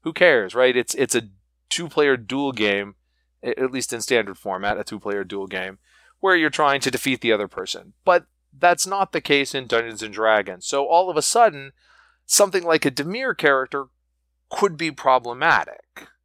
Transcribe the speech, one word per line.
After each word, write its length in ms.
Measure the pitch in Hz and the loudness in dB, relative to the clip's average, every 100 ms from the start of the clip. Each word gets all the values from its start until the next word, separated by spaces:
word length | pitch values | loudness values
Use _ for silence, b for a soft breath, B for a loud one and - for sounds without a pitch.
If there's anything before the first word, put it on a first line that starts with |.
Who 120 | 165 | -8
cares, 420 | 160 180 131 95 120 | 4 4 4 2 2
right? 220 | 131 123 | 4 4
It's, 160 | 117 - | -2 -2
it's 200 | 131 120 | 0 0
a 140 | 110 _ _ _ _ | -2 _ _ _ _
two-player 480 | - 170 156 147 127 | -8 -4 2 2 2
duel 340 | 107 135 143 | -2 -4 -4
game, 440 | 123 107 101 101 98 _ _ _ _ | 0 0 0 -4 _ _ _ _ _
a-, 160 | - - | -8 -4
at 120 | 131 | -4
least 200 | 131 - | -4 -6
in 100 | 120 | -8
standard 360 | - 120 110 - | 0 0 0 -8
format, 420 | 101 92 101 101 | -8 -6 -4 -4
a 40 | |
two-player 400 | - 104 104 101 92 | -8 -10 -6 -6 -6
duel 220 | 101 98 | -10 -8
game, 320 | 92 95 98 b b b b | -8 -10 -14 b b b b
where 160 | 190 175 | 2 2
you're 140 | 156 | 2
trying 300 | - 147 139 | 2 0 2
to 100 | 131 | -2
defeat 300 | 123 135 123 | -4 -4 -2
the 120 | 117 | 0
other 140 | 107 98 | 0 0
person. 440 | - 95 - 87 _ - | -8 -10 -12 -14 _ 2
But 220 | 180 _ _ _ 139 | 2 _ _ _ _
that's 300 | 175 175 190 | 2 2 -2
not 240 | 196 190 | -2 -2
the 100 | 160 | -4
case 320 | - 143 135 | 0 0 0
in 140 | 139 123 | -6 -2
Dungeons 340 | 117 117 107 | -2 -2 -8
and 120 | 110 | -10
Dragons. 520 | 101 110 107 95 92 - | 0 4 4 2 -10 -4
So 200 | 139 139 | -4 0
all 240 | 170 185 | 0 0
of 80 | 156 | -2
a 40 | |
sudden, 520 | - 233 226 147 139 _ b b b b - | 0 4 4 2 -18 _ b b b b -2
something 380 | - 202 190 | 2 2 2
like 220 | 170 160 143 | 0 2 0
a 60 | |
Dimir 460 | 127 147 220 269 185 | -4 -8 -6 -6 0
character 500 | 151 135 131 143 135 _ _ _ _ _ _ | 2 2 0 -8 -10 _ _ _ _ _ _
could 280 | - 202 151 | -2 -2 -2
be 120 | 165 | -8
problematic 1160 | 139 135 127 120 123 160 120 76 - _ - - _ | -2 2 2 0 -2 2 2 0 -14 _ -20 -20 _